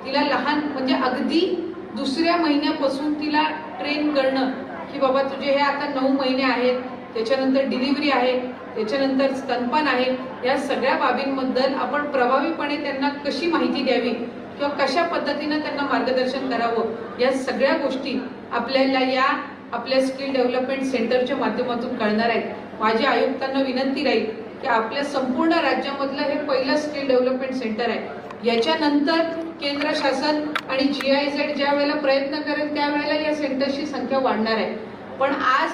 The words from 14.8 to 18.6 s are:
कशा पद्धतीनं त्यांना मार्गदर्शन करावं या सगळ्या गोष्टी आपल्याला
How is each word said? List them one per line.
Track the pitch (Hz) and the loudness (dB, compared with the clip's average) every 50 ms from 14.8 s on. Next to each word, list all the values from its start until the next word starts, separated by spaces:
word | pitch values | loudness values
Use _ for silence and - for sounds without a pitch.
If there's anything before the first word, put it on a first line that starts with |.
| 277 | 0
कशा | 262 269 339 320 | 2 2 2 0
पद्धतीनं | - 302 - 247 285 294 294 302 294 302 302 | 0 0 -2 -2 -2 -2 -2 -2 -2 -2 -2
त्यांना | - 277 277 285 | -2 -4 -4 -4
मार्गदर्शन | 277 262 254 226 - 254 262 254 247 254 - 269 262 254 | -2 0 0 0 0 2 0 0 0 0 -2 -4 -4 -2
करावं | 233 226 233 233 226 220 - - - - - - - - | -2 0 0 0 0 0 -2 -2 -4 -6 -10 -8 -2 0
या | 247 269 | 2 2
सगळ्या | 262 262 - 247 220 208 262 294 320 | 2 0 -2 -4 -2 2 2 2 2
गोष्टी | - 285 262 262 - - 269 220 - - - - - - - | 2 0 -2 -2 -2 -4 -4 -4 -4 -6 -8 -10 -12 -10 -6
आपल्याला | 240 240 | -4 -4